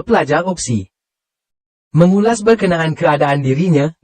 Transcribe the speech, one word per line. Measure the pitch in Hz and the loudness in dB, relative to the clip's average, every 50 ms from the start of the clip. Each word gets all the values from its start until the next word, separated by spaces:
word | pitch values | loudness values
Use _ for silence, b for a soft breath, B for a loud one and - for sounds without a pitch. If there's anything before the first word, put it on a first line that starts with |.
| - | 2
pelajar | - 226 196 165 131 147 156 208 | 0 0 0 0 0 -2 -2 -2
upsi. | 190 185 165 - 127 117 104 95 - _ _ _ _ _ _ _ _ _ _ _ _ _ _ _ _ _ _ _ _ - | -4 -6 -6 -6 -6 -4 -6 -6 -8 _ _ _ _ _ _ _ _ _ _ _ _ _ _ _ _ _ _ _ _ 2
Mengulas | 151 170 180 190 202 208 226 233 226 202 | 2 4 4 4 2 2 0 0 0 2
berkenaan | 220 226 220 196 185 175 165 160 160 151 | 2 2 2 2 -2 0 0 -2 -4 -4
keadaan | - 165 165 147 143 151 143 143 143 | -2 0 0 0 2 0 0 -2 -2
dirinya, | 135 131 131 143 175 190 165 143 139 156 165 _ | -2 -2 -2 0 0 0 2 0 0 -2 -6 _